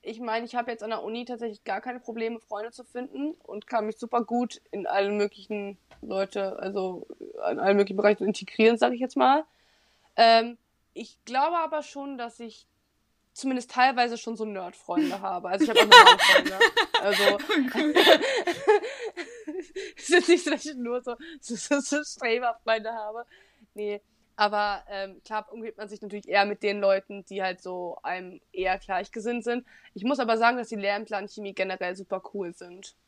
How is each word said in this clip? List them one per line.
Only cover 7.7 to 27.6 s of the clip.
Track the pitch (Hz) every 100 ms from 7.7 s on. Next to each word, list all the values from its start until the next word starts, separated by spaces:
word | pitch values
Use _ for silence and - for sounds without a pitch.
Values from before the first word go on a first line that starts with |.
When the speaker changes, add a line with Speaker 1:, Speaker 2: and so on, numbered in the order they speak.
Speaker 1:
möglichen | 202 196 196
Bereiche | 208 208 196
integrieren, | - 190 - 220 233
sag | 254
ich | 247
jetzt | 254 277
mal. | 254 285 320 _ _ _ _ _ _ -
Ähm, | 233 226 233 233 _ _ _
ich | - 226 _
glaube | - 247 302 339
aber | 320 311
schon, | 285 277 277 269
dass | 233 -
ich | 233 - _ _ _ _ _ _ _
zumindest | - 269 254 240
teilweise | - 254 254 240 226
schon | - 226
so |
Nerd-Freunde | 220 196 180 - - 175 294 196
habe. | 190 180 -
Also | 185
ich | 294
hab | 453
auch | 427
normale | 480 440 453
Freunde. | - 571 - - 466 - 392 -
Also | 196 202 202 403 302 320
Speaker 2:
<laughs> | 254
Cool. | - 302 339
Speaker 1:
<laughs> | 381 - 508 508 349 - 554 415 453 554 453 - 349 480 427 359 320 381 403 -
es | -
ist | 339 349
nicht | 339
so, | 311
dass | 285 294
ich | 269
nur | 240 247
so, | 247 240 330 311
so, | - 233
so, | - 285
so | - 285
Streber-Freunde | 294 - 247 233 247 226 - 226 214
habe. | 226 214 226 240 _ _ _ 226
Nee. | 208 208 202 _ _ _ -
Aber, | 208 208 208 196 -
ähm, | 202 196 185
klar | - 214 208
umgibt | 240 226 -
man | 208
sich | 208
natürlich | 208 208 -
eher | 202 202
mit | 208
den | 208 202
Leuten, | 196 196 - 202 185
die | 196
halt | 190 185